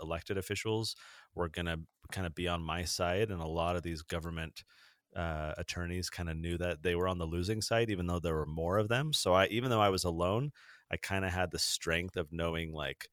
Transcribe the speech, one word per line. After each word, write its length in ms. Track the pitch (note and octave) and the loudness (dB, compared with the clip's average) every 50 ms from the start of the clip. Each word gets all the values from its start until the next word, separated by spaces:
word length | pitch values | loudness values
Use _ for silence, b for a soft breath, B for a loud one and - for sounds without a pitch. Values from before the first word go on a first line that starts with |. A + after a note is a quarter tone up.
elected 340 | D#2+ D#2 E2 F2 - - G2+ F#2+ | -6 -6 -6 -4 -4 -4 -4 -4
officials 580 | F#2 - G#2 G2 - A2 A2 A2 A2+ G#2+ - B B B B B B B B | -2 -4 -4 -4 -2 0 0 0 0 -2 -6 B B B B B B B B
were 140 | F2 F2 E2 | -2 -2 -2
gonna 300 | D#2 F2+ E2+ E2+ E2 D#2+ E2 - _ _ - - | -2 -2 -2 -2 -2 -2 -4 -10 _ _ -14 -8
kinda 180 | - G2 F#2 E2+ | -4 -4 -4 -4
be 180 | D#2 - F2 F2 | -2 -2 0 0
on 140 | F2 E2+ | 0 0
my 220 | E2 D#2+ D#2+ E2+ F2+ | 0 -2 -2 -2 -2
side, 460 | E2 - - F2+ F2 F2+ G2 A2 F#2+ | -2 0 0 2 2 4 4 2 2
and 100 | F#2+ E2+ | 0 -2
a 60 | D#2+ | -2
lot 300 | D#2+ D#2+ E2 E2 F2 F2+ | -2 0 2 2 2 2
of 60 | F2 | 0
these 200 | D#2+ E2+ E2 D#2 | 0 -2 -4 -6
government, 640 | D#2 - E2+ E2+ D#2+ E2+ E2 E2 D#2+ D#2+ - - - b b b b b b b b _ - | -6 -4 -4 -4 -4 -4 -4 -4 -6 -6 -8 -12 -18 b b b b b b b b _ -6
uh, 380 | F#2+ E2+ E2 D#2+ D#2 D2+ D2+ - | -4 -2 -2 -2 -2 -2 -4 -4
attorneys 540 | - F2 - - F2 F2 F2 F2 F#2 F2 - | -6 -6 -6 -6 -4 -4 -2 -2 -2 -4 -4
kinda 240 | - - F2 E2+ D#2+ | -4 -4 -4 -4 -4
knew 240 | D#2+ E2 E2+ F2 E2+ | -2 -2 -2 -2 0
that 240 | F2 F2 E2+ D2+ | 0 -2 -2 0
they 120 | D#2 F2+ F2 | 0 0 2
were 140 | F2 F2+ F#2 | 2 2 2
on 100 | F#2 F2 | 0 0
the 80 | E2+ | -2
losing 360 | D#2+ E2 F2 F2 F#2+ A2+ A2 | -2 0 0 0 0 0 0
side, 280 | G2 - A#2 A2+ A#2 A2+ | 0 2 2 2 2 2
even 160 | G#2 F2 F2 | 0 0 0
though 140 | F2 F2 E2+ | 0 0 0
there 140 | D#2 E2+ D#2+ | 0 0 0
were 120 | D#2 D2+ | 0 0
more 300 | D2 D#2 D#2+ E2 E2+ F#2 G#2+ | -2 -2 -2 0 2 2 2
of 100 | G#2+ G#2+ | 2 2
them. 240 | A2+ B2+ D3 D#3 | 2 0 0 0
So 200 | D3 - - F#2+ F2+ | 0 0 4 6 6
I, 120 | F#2+ F#2+ | 8 6
even 240 | - G#2 A#2 B2 C3 | 6 4 2 2 4
though 100 | A#2 A2 | 4 6
I 80 | G#2 G2+ | 6 6
was 160 | F#2+ F#2 - | 6 4 2
alone, 480 | F2 E2 E2 F2 F2+ G2+ A#2 C#3 D3+ - B B B B B B B | 0 2 2 2 2 2 2 0 -2 -4 B B B B B B B
I 60 | - F#2 | -8 -6
kinda 320 | - - F#2+ F#2+ F#2+ F#2 | -4 -2 -2 0 0 0
had 200 | F2 F#2 F2+ E2+ | 2 0 0 0
the 80 | - E2 | 0 0
strength 580 | - - - - - E2 E2 E2+ F2 F#2 - | 0 0 0 0 0 0 0 2 0 -2 -2
of 160 | F#2 E2+ D2 | -4 -4 -2
knowing, 400 | E2 E2 E2 E2+ E2 E2 E2 E2 | -2 -2 0 0 0 -2 -2 -4
like, 360 | D#2 D2+ D2 C#2 C#2 - - - | -4 -4 -4 -6 -6 -8 -12 -18